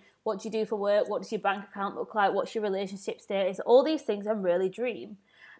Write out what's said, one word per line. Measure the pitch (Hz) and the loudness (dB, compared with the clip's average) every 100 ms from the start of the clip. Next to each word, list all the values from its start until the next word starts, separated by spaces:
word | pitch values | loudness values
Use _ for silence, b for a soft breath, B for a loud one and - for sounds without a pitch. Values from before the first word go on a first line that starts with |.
| b b | b b
What | 226 196 | -4 -4
do | 226 | -4
you | |
do | 220 214 | -2 -2
for | 214 | -2
work? | 202 208 202 | 2 2 2
What | 196 | -2
does | 190 | -4
your | 208 | -2
bank | 202 196 208 | 0 -2 -6
account | 202 196 202 | -6 -6 -4
look | 196 220 | -6 2
like? | 196 | 2
What's | 196 196 226 | 2 -2 -2
your | |
relationship | 208 190 196 196 - - | -2 -2 -4 -8 -10 -10
status? | - 196 190 185 | -4 -2 0 -2
All | - 247 | 6 6
these | 285 311 | 6 0
things, | - 208 202 | -2 -4 -2
and | 220 | -2
really | 185 175 190 | 2 2 0
dream. | 190 247 202 202 202 B B B B | -2 -6 -4 -12 -16 B B B B